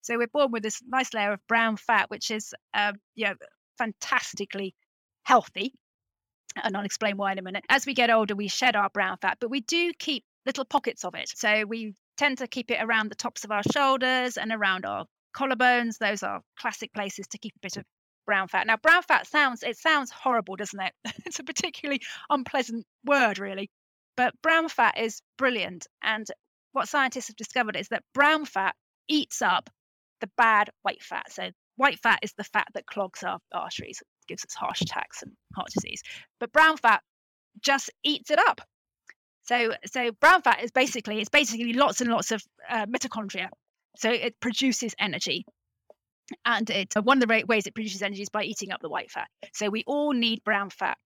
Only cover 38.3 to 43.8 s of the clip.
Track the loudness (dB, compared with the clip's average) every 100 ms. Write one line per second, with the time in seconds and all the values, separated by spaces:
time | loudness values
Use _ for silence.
38.3 | 4 4 2 -8 _ _ _ _ -20 _
39.3 | _ -2 0 2 -2 -6 -2 -2 4 8
40.3 | 8 6 2 2 2 2 0 -6 -6 2
41.3 | 2 2 -2 -2 2 2 2 0 0 0
42.3 | -4 -6 _ -6 -4 -2 -4 -4 -6 -8
43.3 | -6 -8 -10 _ _